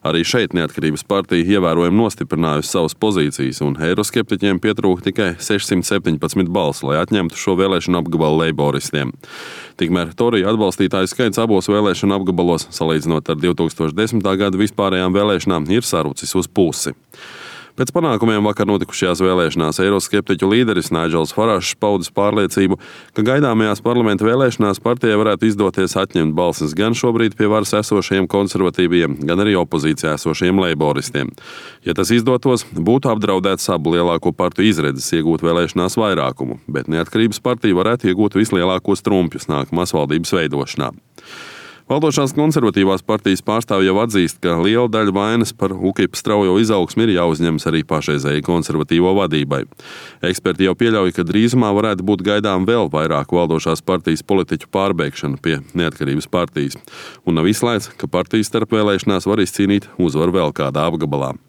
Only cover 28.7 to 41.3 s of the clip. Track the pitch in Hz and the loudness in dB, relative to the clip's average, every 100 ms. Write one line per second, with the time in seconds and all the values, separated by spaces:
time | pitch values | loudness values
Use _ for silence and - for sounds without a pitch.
28.7 | 80 87 87 80 67 73 87 104 92 85 | 2 2 2 2 -2 -2 0 2 2 0
29.7 | 78 76 73 80 73 80 78 90 95 90 | 0 0 0 -2 -2 -4 0 2 2 0
30.7 | 76 76 69 - 73 65 - - - - | 0 0 0 -4 -6 -6 -10 -20 -18 -20
31.7 | - 92 87 90 120 117 123 135 120 - | -10 -6 -2 2 2 2 2 2 0 -2
32.7 | - 85 131 135 107 101 95 98 92 - | -2 2 2 2 0 0 0 0 0 0
33.7 | 87 78 85 87 82 87 - 90 - 107 | 0 2 2 2 0 -2 0 -2 2 2
34.7 | 80 73 67 - 82 78 78 82 85 85 | 2 0 -2 -2 0 0 0 2 0 0
35.7 | 90 90 117 107 87 65 64 65 60 - | 0 -2 0 0 0 -2 -4 -8 -8 -8
36.7 | 69 65 80 82 107 113 104 123 120 110 | -8 -4 -4 -2 0 0 0 -4 0 2
37.7 | 90 98 120 101 92 104 95 110 92 90 | 2 0 0 0 2 2 2 2 2 2
38.7 | 92 - 98 - 98 85 - - 73 67 | 0 0 -2 2 2 0 -4 -4 -4 -2
39.7 | 85 90 80 71 78 - 92 76 71 69 | -2 -2 -2 0 -2 0 -2 0 -4 -6
40.7 | - 64 50 _ - - | -6 -6 -8 _ -20 -20